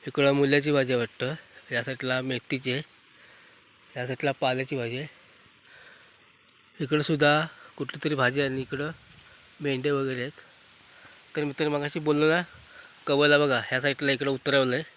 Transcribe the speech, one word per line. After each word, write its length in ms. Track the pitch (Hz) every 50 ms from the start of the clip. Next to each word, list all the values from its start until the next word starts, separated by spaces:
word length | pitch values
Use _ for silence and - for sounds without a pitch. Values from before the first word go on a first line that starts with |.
| -
इकडं 240 | - - 151 139 139
मुल्याची 400 | 139 143 143 139 143 147 143 151
भाजी 220 | 147 139 135 123 131
आहे 60 | 120
वाटतं, 340 | 117 - - - 127 131 156 - - - - - - -
या 120 | 131 120 113
साईडला 380 | 139 131 120 131 127 127 131
मेथीची 500 | 127 131 127 120 - - 143 127 131 127
आहे, 100 | 123 139 156 - _ _ _ _ _ - - - - - - - - _ _ _ _ _ _ _ -
या 100 | 131 123
साईडला 240 | 127 131 - - 143
पाल्याची 460 | 131 - 143 131 127 131 131 131 147
भाजी 200 | 131 120 117 117
आहे, 100 | 127 151 151 - - - _ - - _ _ _ _ _ - - - - - - - - - _ _ _ _ _ _ _ _ _ _ _ _ _ - 160
इकडंसुद्धा 640 | 127 151 151 151 - 160 139 156 147 151 151 160 160 - - - - -
कुठली 220 | - 143 131 - 151 -
तरी 120 | 151 147
भाजी 240 | 135 127 123 131 143
आहे 100 | 143 135
आणि 120 | 131 131
इकडं 300 | 131 - 139 135 143 151 165 - - - - - - - - - - - - -
भेंडे 300 | 151 143 135 127 127 147
वगैरे 300 | 143 139 139 131 131 123
आहेत. 180 | 123 143 - - - - - - - - - - - - - - - - - - - - -
तर 80 | 156 147
मित्रांनो, 340 | 143 135 - 160 151 147
मगाशी 220 | 143 143 147 - 170
बोललो 300 | 151 151 147 147 151 156
ना 120 | 160 175 175 - - - - - - - - - - - -
कवला 300 | - 143 139 147 147 147
बघा, 240 | 143 147 143 127 117 110
ह्या 160 | - 131 127
साईडला 300 | 123 143 135 - 147 139
इकडं 200 | 135 123 143 139
उतरवलं 440 | 135 127 - 143 139 139 131 127 123
आहे. 80 | 139 160 - -